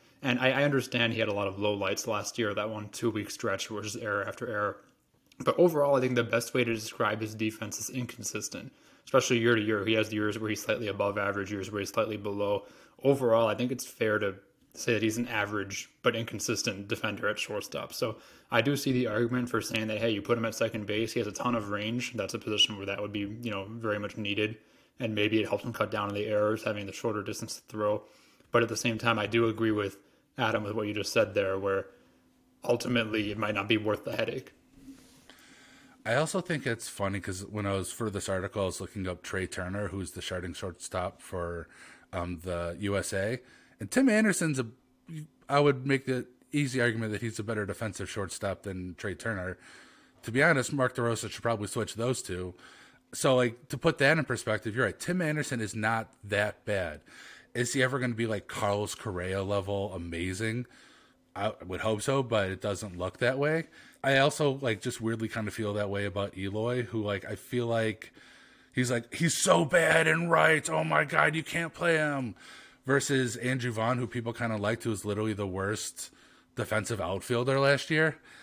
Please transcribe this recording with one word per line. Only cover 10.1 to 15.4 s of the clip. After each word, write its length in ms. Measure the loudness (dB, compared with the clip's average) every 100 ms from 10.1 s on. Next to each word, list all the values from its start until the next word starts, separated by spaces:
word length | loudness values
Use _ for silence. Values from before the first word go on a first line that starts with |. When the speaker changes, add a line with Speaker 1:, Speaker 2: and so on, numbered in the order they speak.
Speaker 1:
years 280 | 2 0 0
where 100 | -2
he's 140 | -2
slightly 240 | -2 -2 -2
above 300 | 0 0 2
average, 340 | 0 0 -2
years 200 | -4 -4
where 80 | -4
he's 100 | -4
slightly 280 | 0 -2 -2
below. 480 | -4 -2 0 -2 -4 -20 -20 _
Overall, 440 | 2 4 6 6 6
I 80 | 2
think 160 | -2
it's 140 | -4 -8
fair 320 | -2 2 2
to 180 | 0 -4 -14 _ _
say 200 | -8 0
that 80 | 2
he's 160 | 2 0
an 100 | -2
average 640 | -2